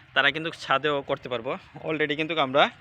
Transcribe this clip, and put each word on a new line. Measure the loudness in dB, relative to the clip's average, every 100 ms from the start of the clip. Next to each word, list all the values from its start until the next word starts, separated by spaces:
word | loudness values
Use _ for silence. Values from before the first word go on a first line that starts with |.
| -4
তারা | 2 2
কিন্তু | 2 -8
ছাদেও | -8 -2 0 2 -2
করতে | -2 -6 -4
পারবো। | -6 -6 -8 -10 -12
already | -6 -2 -2 -2
কিন্তু | -2 0
আমরা | 2 4 4 2